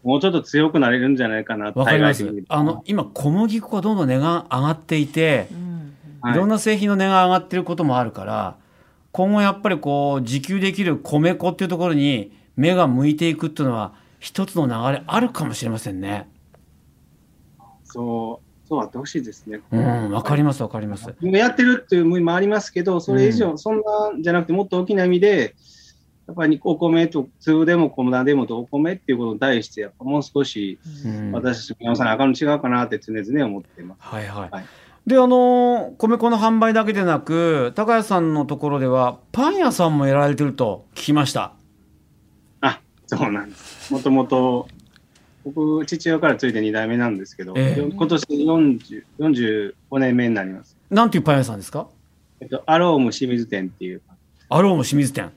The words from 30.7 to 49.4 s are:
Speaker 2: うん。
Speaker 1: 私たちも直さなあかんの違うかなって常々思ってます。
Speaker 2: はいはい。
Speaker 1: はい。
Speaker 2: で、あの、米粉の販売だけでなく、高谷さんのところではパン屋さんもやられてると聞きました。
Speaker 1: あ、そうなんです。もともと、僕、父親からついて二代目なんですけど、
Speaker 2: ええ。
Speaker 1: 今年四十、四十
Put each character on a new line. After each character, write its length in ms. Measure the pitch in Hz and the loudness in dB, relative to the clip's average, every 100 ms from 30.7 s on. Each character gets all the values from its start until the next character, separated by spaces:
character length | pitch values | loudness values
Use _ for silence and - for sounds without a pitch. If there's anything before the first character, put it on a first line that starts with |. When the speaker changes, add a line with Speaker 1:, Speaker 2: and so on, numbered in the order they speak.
| 95 160 147 | -8 -16 -12
Speaker 2:
う 40 | 120 | -8
ん。 220 | 107 104 | -6 -6
Speaker 1:
私 380 | 107 127 117 - | -4 -4 -4 -10
た 60 | |
ち 40 | - | -10
も 80 | 117 | -4
直 100 | 117 | -2
さ 80 | |
な 60 | 120 | 0
あ 60 | 110 | 2
か 80 | |
ん 80 | 139 | 0
の 40 | 127 | 2
違 160 | 147 | 0
う 80 | 143 | 0
か 80 | 135 | 0
な 140 | 123 | -2
っ 60 | 120 | -2
て 100 | 104 | -6
常 140 | - | -6
々 320 | 110 101 147 123 | -8 -4 -2 -2
思 140 | 98 | -4
っ 20 | |
て 180 | 90 - | -12 -20
ま 100 | 87 | -20
す。 40 | 95 | -20
Speaker 2:
は 200 | - 107 | -12 -10
い 60 | 104 | -10
は 200 | 101 90 | -10 -12
い。 40 | |
Speaker 1:
は 100 | 190 | -12
い。 40 | - - - _ - | -16 -20 -20 _ 2
Speaker 2:
で、 120 | 262 | 4
あ 80 | 254 | 6
の、 680 | 254 247 247 247 240 - - | 6 4 4 4 0 -4 -2
米 200 | 220 233 | 0 2
粉 120 | 233 | 2
の 60 | 226 | 2
販 220 | 220 226 | 2 4
売 160 | 226 | 4
だ 100 | 220 | 2
け 80 | 208 | 0
で 120 | 202 | 0
な 160 | 180 156 | 0 0
く、 520 | - 165 170 151 123 131 | 0 0 2 2 0 -2
高 160 | 220 | 0
谷 100 | 226 | 0
さ 160 | 214 190 | 2 0
ん 160 | 165 | 2
の 100 | 151 | 0
と 120 | 135 147 | -2 -4
こ 140 | 147 | -2
ろ 100 | 143 | 0
で 80 | 131 | 2
は 320 | 127 123 - _ | 2 2 -2 _
パ 200 | - 285 | 0 0
ン 60 | 392 | 2
屋 140 | 294 | 0
さ 160 | - 170 | 2 2
ん 100 | 147 | 2
も 120 | 139 | 2
や 60 | |
ら 120 | 139 143 | 4 2
れ 80 | |
て 80 | 135 | 2
る 100 | 143 | -2
と 340 | - 113 95 - - | 0 -2 -2 -12 -10
聞 80 | |
き 80 | - | 0
ま 140 | 147 139 | 2 2
し 60 | |
た。 200 | 123 95 _ _ _ _ _ _ _ _ _ _ _ | -2 -6 _ _ _ _ _ _ _ _ _ _ _
Speaker 1:
あ、 200 | 139 - _ _ - | -4 -4 _ _ -8
そ 220 | - 110 | -4 -2
う 20 | |
な 140 | 101 | -4
ん 60 | 104 | -8
で 60 | - | -18
す。 360 | - - - | -20 -20 -8
も 80 | 135 | -4
と 100 | 135 | 2
も 140 | 135 | 2
と、 420 | 127 131 127 123 - - _ _ _ _ _ _ | 2 2 2 0 -6 -18 _ _ _ _ _ _
僕、 420 | 139 156 151 156 151 | -10 -4 0 -2 -4
父 240 | 165 170 | -4 -2
親 80 | 160 | 0
か 80 | 160 | 2
ら 80 | |
つ 100 | 127 127 | 2 0
い 40 | |
て 80 | 110 | 0
二 120 | 107 | -2
代 160 | 107 110 | -2 -2
目 80 | 120 | 0
な 120 | 120 | 0
ん 100 | 98 | -2
で 80 | 95 | -8
す 100 | - | -14
け 80 | |
ど、 100 | 92 131 | -8 -2
Speaker 2:
え 200 | 131 143 | 0 0
え。 100 | 143 | -4
Speaker 1:
今 200 | 196 156 | -2 0
年 360 | 165 - 147 | 0 -2 0
四 340 | 156 165 147 117 | 2 4 4 2
十、 260 | - 107 _ - | -6 -18 _ -2
四 160 | 156 | 0
十 440 | 127 | 2